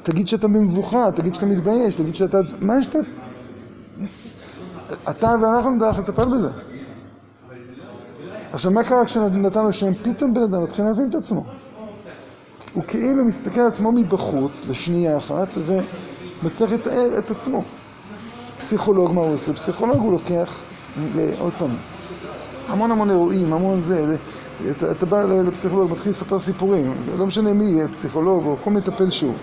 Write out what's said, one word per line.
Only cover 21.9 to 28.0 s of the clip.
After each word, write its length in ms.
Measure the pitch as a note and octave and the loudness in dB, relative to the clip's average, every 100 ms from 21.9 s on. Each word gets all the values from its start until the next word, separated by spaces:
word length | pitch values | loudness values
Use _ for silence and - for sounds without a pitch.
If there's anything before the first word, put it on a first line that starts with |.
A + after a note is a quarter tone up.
| - - - - - - - - | -16 -14 -12 -12 -12 -12 -12 -4
המון 240 | G3 A3+ | 0 2
המון 180 | A3 G#3 | 2 4
אירועים, 440 | F#3+ F3 F#3+ E3+ | 4 4 2 2
המון 280 | D#3 F#3+ F#3+ | 2 2 2
זה, 260 | E3 F3+ D3+ | 2 0 2
זה, 100 | D#3 - - - - - | -2 -4 -14 -14 -8 -6
אתה, 200 | D3 D#3+ | -2 -2
אתה 140 | - F3+ | 0 2
בא 180 | G#3 | 2
ל-, 180 | G3+ F#3+ F3+ | 4 4 2
לפסיכולוג, 440 | F3+ F#3+ F#3+ F#3 | 0 0 2 2
מתחיל 180 | E3 G3+ | 0 -2
לספר 300 | F#3+ - F#3+ | -2 0 0
סיפורים, 540 | E3+ F#3 F#3+ F#3+ C3 C3 B2 F3+ | 0 0 2 2 2 -2 -4 0
לא 100 | F#3+ | 0
משנה 260 | G3 G#3+ | 2 4
מי 120 | G3+ G#3 | 4 4
יהיה, 220 | D#3+ D3+ | 4 2
פסיכולוג 580 | - | -4